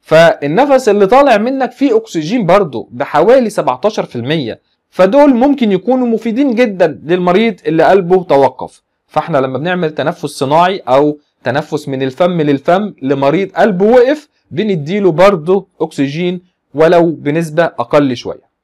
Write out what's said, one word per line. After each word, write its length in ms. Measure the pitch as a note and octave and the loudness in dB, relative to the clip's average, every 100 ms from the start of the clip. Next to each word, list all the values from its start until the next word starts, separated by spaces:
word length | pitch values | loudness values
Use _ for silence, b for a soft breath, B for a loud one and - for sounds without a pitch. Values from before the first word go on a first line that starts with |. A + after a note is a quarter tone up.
فالنفس 880 | _ D#3+ E3 - C#3+ E3 C#4+ C4 B3+ | _ 4 4 2 -4 0 2 2 2
اللي 180 | G3+ F#3+ | 2 4
طالع 300 | B3 C#4+ G#3+ | 4 4 2
منك 360 | A3+ C4+ B3 | 0 -4 -6
فيه 240 | - C#4 A3+ | -2 0 0
اكسجين 500 | A3 E3+ D3+ A#3+ F3 | -2 -8 -4 -4 2
برضه 420 | F#3+ F#3 A2+ - | 2 0 -6 -12
بحوالي 600 | A#2+ C#3 D3+ F3+ C4 A3+ | -10 -4 0 2 2 2
سبعتاشر 540 | - C3+ B2+ G#3 G#3+ F3 | -4 -4 -2 -4 -4 -8
في 100 | - | -8
المية، 440 | A#2 D#3+ A#2 F#2 _ _ _ | -6 -4 -6 -10 _ _ _
فدول 440 | - F#3 C4 D4 | 0 2 4 4
ممكن 380 | B3 C4+ C#4+ A3 | 4 2 0 0
يكونوا 340 | F#3+ F#3+ B3+ B3 | 0 0 -2 0
مفيدين 480 | A3 A#3 A3 C#4+ | -2 -4 -2 -2
جدا 460 | A3 B3 F#3 F3 A2+ | 0 -2 0 -2 -2
للمريض 500 | C#3 F3+ F3+ F3+ A3+ F#3 - | -4 -2 2 2 0 -2 -4
اللي 160 | D#3+ | 0
قلبه 400 | D#3+ F#3+ F3 F#3 | 2 2 2 0
توقف. 580 | F3 C#3+ C3+ - E2 _ _ _ _ | 2 2 2 -2 -16 _ _ _ _
فاحنا 320 | - D3+ D#3 | -6 -2 -2
لما 200 | C3 B2+ | -2 -4
بنعمل 360 | D#3+ F3+ D#3+ | -4 -4 -4
تنفس 300 | D#3 C#3+ E3 D3 | -4 -6 -6 -10
صناعي 520 | - C3+ D3+ F3+ F#3+ | -6 -2 2 0 -2
او 400 | - C3 D3 D3 _ _ | 0 2 2 -2 _ _
تنفس 440 | - B2+ D#3 D3+ D3 | -6 -6 -4 -8 -6
من 140 | C3+ | -6
الفم 380 | C3+ B2+ F3 F3 | -6 -2 -2 0
للفم 540 | D3 C#3 - F3+ G#3 - | 0 0 0 0 -2 -8
لمريض 480 | C3 C#3 C#3 D#3+ F#3+ | -4 -2 0 0 -4
قلبه 320 | - G#3 F3+ G3+ | 0 0 2 4
وقف 420 | B3 A#3+ D4+ - _ _ | 4 4 0 -6 _ _
بنديله 640 | C#3+ G#3+ F#3 C#3+ G3+ G3 | -8 -4 -4 -4 -2 0
برضه 560 | D#3 F#3+ G3 D3+ F#3+ F#3+ _ | 4 2 2 -2 -2 -2 _
اكسجين 600 | E3 - C#3 D3 F3+ F3+ _ _ _ | -8 -4 -4 -2 -6 -6 _ _ _
ولو 360 | C3+ D#3+ F3 E3+ | 0 2 4 2
بنسبة 540 | D3 C#3 D#3 E3 D3+ | -2 -4 -4 -4 -2
اقل 520 | E3 - A#2+ D3+ C#3+ A#2+ | -4 -4 -2 0 0 -4
شوية. 380 | G2 D#2+ _ _ | -8 -14 _ _